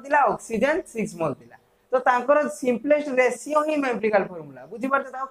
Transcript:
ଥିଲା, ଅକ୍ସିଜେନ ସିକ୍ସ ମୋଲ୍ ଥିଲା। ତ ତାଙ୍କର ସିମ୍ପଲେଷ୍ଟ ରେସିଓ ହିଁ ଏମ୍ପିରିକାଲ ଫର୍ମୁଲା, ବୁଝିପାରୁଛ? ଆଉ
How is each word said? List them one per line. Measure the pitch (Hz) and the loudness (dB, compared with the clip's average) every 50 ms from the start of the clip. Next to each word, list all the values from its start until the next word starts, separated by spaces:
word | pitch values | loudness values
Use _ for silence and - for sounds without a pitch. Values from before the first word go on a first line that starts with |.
| - | 0
ଥିଲା, | 277 294 294 | 0 2 4
ଅକ୍ସିଜେନ | 262 214 180 - - - 226 202 247 277 320 381 - | 4 2 0 -2 -6 -6 -2 0 2 2 0 -2 -4
ସିକ୍ସ | - - 226 202 160 170 170 | -6 -6 -6 -6 -6 -4 -4
ମୋଲ୍ | 165 147 131 | -4 -4 -4
ଥିଲା। | - 117 - 117 - _ _ _ _ _ _ 247 | -6 -12 -20 -20 -20 _ _ _ _ _ _ -2
ତ | 262 | 2
ତାଙ୍କର | 254 269 247 247 240 254 294 294 294 240 | 4 4 4 4 4 4 4 4 2 0
ସିମ୍ପଲେଷ୍ଟ | - - - 247 240 214 - 285 294 294 294 294 | -6 -2 -2 0 0 0 2 2 2 2 2 0
ରେସିଓ | 254 254 254 240 240 - - 285 302 302 302 | 0 2 2 2 0 -2 -6 -2 0 0 2
ହିଁ | 311 311 | 2 0
ଏମ୍ପିରିକାଲ | 294 277 254 233 196 214 214 214 196 180 | 0 0 0 -2 0 0 2 2 2 0
ଫର୍ମୁଲା, | 180 180 165 151 143 131 123 131 | 0 -6 -12 -14 -16 -18 -20 -18
ବୁଝିପାରୁଛ? | 151 208 226 240 269 277 277 262 262 262 | -16 -10 -8 -4 -2 -2 -2 -2 -4 -8
ଆଉ | 262 269 262 | -10 -10 -10